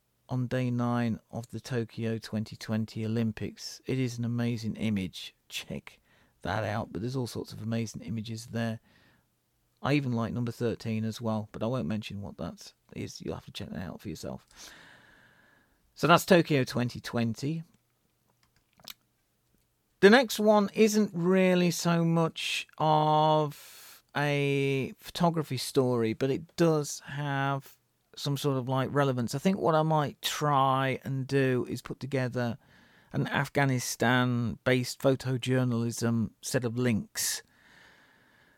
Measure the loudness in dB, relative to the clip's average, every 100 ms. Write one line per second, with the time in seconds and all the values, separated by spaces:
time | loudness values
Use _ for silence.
0 | _ _ -6 -4 -2 -2 0 0 0 0
1 | 0 -2 -6 -12 -10 -12 -6 -4 -4 -4
2 | -4 -4 -4 -6 -6 -8 -4 -4 -4 -4
3 | -2 0 0 -2 -8 -8 -14 -12 -4 -2
4 | -2 -2 -4 -2 -2 -2 -4 -4 -2 -2
5 | -2 -8 -14 -18 _ -12 -10 -10 -12 -20
6 | _ _ _ _ -4 -2 -2 -4 -6 -6
7 | -6 -4 -6 -8 -10 -10 -6 -4 -4 -8
8 | -8 -8 -6 -10 -8 -4 -4 -6 -10 _
9 | _ _ _ _ _ _ _ _ 0 0
10 | 0 -2 -2 -2 -4 -2 -2 -2 -4 -2
11 | -2 -4 -4 -4 -6 -6 -4 -2 -2 -4
12 | -6 -10 -10 -8 -10 -10 -18 -20 _ -12
13 | -10 -10 -8 -8 -10 -14 -10 -10 -10 -10
14 | -10 -10 -10 -10 -14 -20 -20 -20 -20 -20
15 | -20 -20 -20 _ _ _ _ _ _ -2
16 | 4 4 8 6 6 2 0 0 -2 -4
17 | -6 -2 -2 -2 -6 -6 -10 _ _ _
18 | _ _ _ _ _ _ _ _ -20 -20
19 | _ _ _ _ _ _ _ _ _ _
20 | 8 8 6 2 4 6 4 4 4 4
21 | 0 0 2 4 4 4 2 2 2 2
22 | 2 2 0 -2 -6 -6 -6 -2 2 4
23 | 4 4 6 4 2 -4 -16 -20 -20 -20
24 | _ -2 0 2 2 2 2 0 -2 -8
25 | -14 0 0 0 -2 -4 -2 2 2 2
26 | 0 0 0 -2 -4 2 2 4 0 -8
27 | -10 -6 -4 -2 -2 -2 -6 -18 _ _
28 | _ -8 -4 -2 0 0 0 -2 0 2
29 | 2 0 -2 0 0 2 4 4 4 2
30 | 0 -4 -6 -2 2 4 4 4 0 -2
31 | -4 -6 0 2 2 2 -2 -6 -8 -10
32 | -6 -4 -2 -2 -4 -4 _ -20 _ _
33 | _ -2 0 0 0 0 2 2 -2 0
34 | 2 4 2 2 -2 -2 2 2 0 0
35 | 2 2 0 -2 0 2 2 0 -2 0
36 | 0 2 0 -4 -4 -2 -2 0 2 2
37 | -2 -4 -4 -4 -10 _ _ -20 -20 -20
38 | _ _ _ _ _